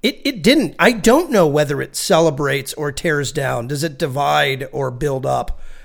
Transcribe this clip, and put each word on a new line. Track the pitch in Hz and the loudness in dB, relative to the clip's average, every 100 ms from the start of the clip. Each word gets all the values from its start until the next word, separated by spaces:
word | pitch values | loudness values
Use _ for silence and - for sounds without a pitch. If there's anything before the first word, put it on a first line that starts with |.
It, | 233 - 269 | -2 -2 -6
it | 247 | 2
didn't. | 175 302 190 - | 4 4 2 2
I | 185 | 2
don't | 233 226 269 330 | 4 4 4 4
know | 220 156 | 2 4
whether | 147 143 139 | 2 0 -2
it | 131 - | -6 -8
celebrates | - 170 165 139 143 139 - | 0 4 4 2 -2 -2 -4
or | - 147 | -8 -8
tears | 139 180 147 135 | -4 -2 -2 -2
down. | 151 131 127 120 | -4 -4 -4 -4
Does | 143 | -4
it | 165 135 | -4 -4
divide | 156 131 143 151 143 135 135 | -4 -2 0 2 2 -2 -6
or | 135 135 | -6 -6
build | 123 147 131 135 | -4 -4 -2 -2
up? | 127 120 - - - | -2 -2 -6 -8 -12